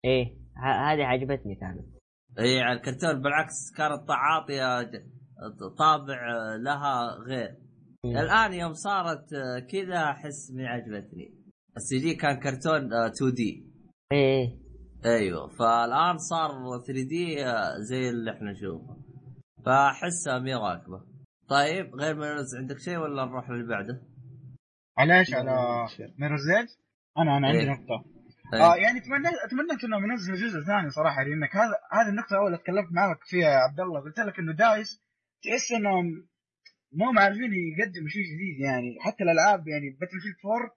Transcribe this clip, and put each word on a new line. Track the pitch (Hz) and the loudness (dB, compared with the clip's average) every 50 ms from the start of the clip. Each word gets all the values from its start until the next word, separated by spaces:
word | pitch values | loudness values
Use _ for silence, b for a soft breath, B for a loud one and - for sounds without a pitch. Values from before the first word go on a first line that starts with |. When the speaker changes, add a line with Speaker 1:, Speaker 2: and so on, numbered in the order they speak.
| - | 2
Speaker 1:
ايه، | 127 131 127 123 120 - - - - - | 4 2 2 2 -2 -6 -14 -20 -20 -12
ه-، | - 123 135 127 95 135 151 | -4 -2 0 0 2 2 2
هذه | 156 151 | 2 2
عجبتني | 143 127 127 127 135 131 139 135 - 104 98 | 2 2 2 0 0 -2 -4 -4 -4 -10 -10
كانت. | - 98 92 90 - - - - - _ _ _ _ _ _ - - | -8 -10 -10 -10 -12 -14 -16 -20 -20 _ _ _ _ _ _ -4 0
Speaker 2:
ايه، | 113 123 131 131 | 2 2 4 4
على | 123 120 123 113 | 2 2 0 0
الكرتون | - 139 127 127 175 165 147 135 | -4 -6 -6 -2 0 0 0 0
بالعكس | 135 143 147 156 165 165 - - - - - | 0 2 2 2 0 0 -6 -12 -12 -12 -4
كانت | - 151 151 147 143 - - | -2 -2 -2 -2 -4 -2 -2
تعاطي، | 143 123 135 147 160 156 156 - 139 135 | 0 2 2 2 2 2 0 -4 -4 -2
آه، | 131 127 123 123 | 0 0 0 0
ج-، | 120 110 - - - - - - - _ - - - 107 - - 95 92 90 - | -2 -6 -10 -16 -16 -18 -20 -20 -20 _ -18 -14 -14 -14 -12 -12 -14 -12 -2 4
طابع، | 156 156 156 147 139 139 139 | 4 4 4 4 0 -6 -8
آه، | 123 120 120 117 117 110 110 110 | -6 -4 -4 -2 -2 -4 -4 -6
لها | 110 117 139 143 139 143 139 135 123 120 117 90 - 113 127 | -4 -2 -2 -2 0 0 0 0 0 -2 -4 -6 -10 -8 -6
غير. | 135 127 113 98 - - - - _ - - - - _ - | -4 -4 -4 -6 -10 -16 -20 -20 _ -20 -20 -20 -16 _ -4
Speaker 1:
مم. | 120 117 | -2 0
Speaker 2:
الان | 131 156 160 190 220 226 208 | 0 2 4 4 4 4 2
يوم | 190 175 170 165 | 0 -4 -4 -6
صارت، | 156 160 - 202 202 190 175 170 160 143 151 - | -6 -6 -4 -2 -2 -2 -2 -2 -4 -6 -8 -10
آه، | 156 139 135 127 123 123 | -8 -8 -6 -6 -6 -8
كذا | 123 127 - 190 190 180 180 | -8 -6 -6 -6 -4 -2 -2
احس | 175 156 147 139 143 - 147 135 - - - | 0 0 0 -2 -4 -8 -12 -12 -12 -14 -12
اني | 131 131 131 | -8 -8 -6
عجبتني. | 120 120 120 110 110 107 101 95 - - 90 - - - - - - _ _ _ _ _ | -4 -4 -6 -6 -8 -10 -10 -10 -12 -16 -16 -16 -16 -18 -20 -20 -20 _ _ _ _ _
السي | 113 - - 131 131 | -12 -6 -2 -2 0
جي | 139 165 160 | 0 0 -2
كان | - - 143 135 123 | 0 0 0 0 0
كرتون، | - 143 131 131 - 160 160 151 135 120 | -2 -4 -4 -2 0 0 0 0 0 0
آه، | 113 117 113 113 - - | 0 0 0 0 0 0
تو | 139 131 | 0 0
دي. | 127 127 113 - - - - - - - - - _ _ _ _ | 2 2 -2 -2 -2 -6 -16 -20 -20 -20 -20 -20 _ _ _ _
Speaker 1:
ايه. | 143 143 139 135 135 135 123 120 - - - - - - - - - - - | 4 4 6 6 4 4 2 -2 -4 -8 -18 -20 -20 -20 -20 -20 -18 -4 2
Speaker 2:
ايوه، | 113 117 113 104 92 87 78 67 76 | 2 4 4 2 0 -2 -4 -8 -10
فالان | - - 120 113 117 117 117 117 123 147 165 175 175 160 | -4 0 2 4 4 4 2 2 2 2 2 2 2 -2
صار | 165 - 170 165 160 151 143 131 127 127 123 123 127 | -4 -4 -2 -2 -2 -2 -4 -8 -8 -8 -8 -8 -8
ثري | - 131 131 131 | -6 -4 -4 -4
دي، | 131 156 170 175 170 156 143 135 | -2 -2 -4 -2 -2 -4 -4 -2
آه، | 127 120 110 98 82 64 78 | -2 0 0 -2 -2 -4 -6
زي | 107 107 127 131 127 123 | -6 -4 -2 0 0 0
اللي | 120 120 113 113 | -2 -2 -4 -4
احنا | 98 - 107 101 | -6 -6 -8 -8
نشوفه، | 98 98 104 92 85 82 - - - - - - - - - - - - - _ _ - - | -8 -6 -8 -8 -8 -8 -12 -14 -16 -18 -18 -20 -20 -20 -20 -20 -20 -20 -20 _ _ -6 0
فاحسها | 127 127 139 139 139 131 - - 175 175 - - 147 127 127 | 4 4 6 6 4 2 0 -4 -4 -4 -4 -2 -2 -2 -2
مي | 127 131 131 | -2 -2 -2
راكبه. | 120 107 95 87 85 - - 92 92 - - - - - _ _ _ _ - | -2 -2 -2 -4 -4 -10 -14 -16 -16 -16 -20 -20 -20 -20 _ _ _ _ 2
طيب، | 135 143 143 151 165 190 180 - - | 2 4 4 4 0 -2 -4 -6 -6
غير | 131 147 156 156 | -4 -2 -2 -2
ميرز | 151 151 147 147 147 135 127 127 | -2 -4 -4 -4 -6 -6 -8 -8
عندك | 123 131 127 143 135 | -10 -8 -8 -10 -8
شيء | - 175 175 170 | -8 -6 -4 -4
ولا | 156 151 143 135 131 | -4 -4 -2 -4 -4
نروح | 120 127 127 123 127 | -4 -4 -8 -8 -6
للي | 123 120 120 113 | -6 -6 -4 -4
بعده؟ | 113 101 98 110 127 127 - - - - - - - - - - - - _ _ _ _ _ _ _ - | -4 -4 -4 -6 -8 -10 -12 -20 -20 -20 -20 -20 -20 -20 -20 -20 -20 -20 _ _ _ _ _ _ _ 2
Speaker 3:
على | 135 160 175 185 | 6 8 8 8
ايش؟ | 185 - | 6 6
Speaker 4:
لا، | 151 131 | 2 0
Speaker 3:
على | 127 131 | 0 2
Speaker 4:
ما | 131 | 2
عندي | 127 123 120 123 120 117 110 | 2 2 2 2 0 -2 -4
شيء. | - - 110 - - 123 | -8 -14 -16 -14 -8 -6
Speaker 3:
ميرز | 143 147 151 143 139 156 | -4 -2 -2 0 2 2
إيدج؟ | 180 220 240 233 _ _ _ _ _ _ _ _ _ 156 | 2 2 2 0 _ _ _ _ _ _ _ _ _ 2
انا، | 165 151 139 | 4 4 4
انا | 139 139 | 4 4
عندي | 135 131 - | 4 4 4
Speaker 2:
إيه. | - 135 | 4 2
Speaker 3:
نقطه. | 139 131 - - 117 110 - - - - - - _ _ _ - - | 0 -4 -4 -6 -6 -6 -6 -14 -20 -20 -20 -20 _ _ _ -4 4
Speaker 2:
إيه. | - | 8
Speaker 3:
آه، | - 170 170 | 8 8 8
يعني | 180 196 226 247 247 | 8 6 2 2 0
اتمنى، | - 240 269 277 285 339 339 269 214 | -4 -2 -2 0 0 0 -2 -2 -6
اتمنى | 208 254 262 320 339 311 220 - | -4 -4 -4 -2 -2 -4 -4 -4
انه | 226 220 202 | -4 -2 -2
منزل | 196 214 247 233 180 185 190 | -2 -2 -4 -4 -4 -4 -4
جزء | 185 220 233 196 156 147 | -4 -4 -4 -4 -4 -2
ثاني | 180 202 202 175 143 | 0 0 0 0 -2
صراحه، | 135 151 156 156 139 131 | -2 0 0 2 2 0
لانك | 135 139 151 156 147 - - | -2 -2 -2 -2 -4 -2 2
هذا، | 196 233 226 202 - - - | 2 2 2 2 -4 -4 0
هذه | - 208 226 208 | 2 2 2 2
النقطه | 202 208 - - 202 | 0 -4 -2 0 2
اول | 196 202 196 175 170 | 2 2 2 0 -2
تكلمت | _ - 175 202 202 165 | _ -2 0 0 -2 0
معك | 170 170 202 190 160 - - | 2 2 2 2 2 -4 -6
فيها | - 180 180 165 151 | -2 0 2 4 6
يا | 139 | 6
عبد | 135 127 131 143 156 | 6 4 4 2 -2
الله، | 185 180 165 143 | -4 -4 -4 -6
قلت | 139 151 156 226 | -8 -8 -6 -4
لك | 226 202 - - | -4 -4 -4 -4
انه | 170 160 | -4 -4
دايس | 160 151 220 233 214 214 214 - - _ _ _ _ _ _ _ _ _ - | 2 4 4 4 4 4 0 -8 -12 _ _ _ _ _ _ _ _ _ -4
تحس | - 226 262 - - | -2 -2 -2 0 -2
انهم | 240 226 208 202 190 180 175 170 160 156 - _ _ _ _ _ _ _ _ - _ _ _ _ | -2 0 2 2 2 2 2 0 -4 -6 -12 _ _ _ _ _ _ _ _ -20 _ _ _ _
مو | 135 156 214 262 240 208 | -2 0 2 4 6 6
عارفين | 196 202 202 214 254 240 202 180 175 165 | 6 6 4 0 -4 -2 -2 -2 -2 -2
يقدموا | 156 165 220 202 175 175 156 151 | -2 -2 -4 -4 -4 -8 -8 -6
شيء | 165 208 196 170 | -4 -6 -6 -6
جديد. | 151 160 196 190 151 131 | -6 -6 -6 -6 -4 -2
يعني | 139 139 131 123 123 123 117 - | -2 0 0 -2 -2 -6 -8 -4
حتى | - 190 - - 196 | -6 -6 -4 0 2
الالعاب، | 170 165 165 165 208 202 185 156 156 | 4 4 6 6 6 4 4 0 -6
يعني | 151 147 143 139 135 135 | -6 -6 -6 -6 -8 _
باتل | 175 180 185 185 | -10 -8 -8 -12
فيلد | 165 208 175 _ | -12 -12 -14 _
فور | - 196 220 240 233 226 _ | -4 -2 -2 -2 -2 -6 _